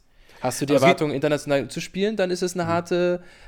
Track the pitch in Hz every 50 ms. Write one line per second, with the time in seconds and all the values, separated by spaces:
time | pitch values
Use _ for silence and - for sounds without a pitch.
0 | _ _ _ _ - - - - - 127 123 - 143 139 147 135 131 135 135 -
1 | 156 147 123 139 143 147 151 143 - 147 143 139 117 - - 170 - - - 185
2 | 196 214 220 202 190 185 185 180 190 180 180 180 170 165 170 175 175 - 185 175
3 | 175 175 180 175 175 - - - -